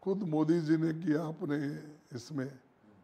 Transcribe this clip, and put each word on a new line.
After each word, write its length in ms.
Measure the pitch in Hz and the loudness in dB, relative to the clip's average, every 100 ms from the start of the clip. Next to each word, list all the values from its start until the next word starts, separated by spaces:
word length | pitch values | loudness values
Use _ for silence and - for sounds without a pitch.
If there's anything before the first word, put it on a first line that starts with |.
खुद 160 | 190 196 | -4 -2
मोदी 440 | 190 151 156 170 | 0 2 4 4
जी 160 | 156 160 | 4 4
ने 160 | 160 | 2
किया 280 | 160 175 151 | 0 0 0
अपने 680 | 156 165 175 147 143 156 147 - - 123 | 0 -4 -2 -2 -2 -6 -10 -18 -12 -12
इसमें 320 | - 147 135 131 _ _ - - | -8 -6 -6 -8 _ _ -20 -20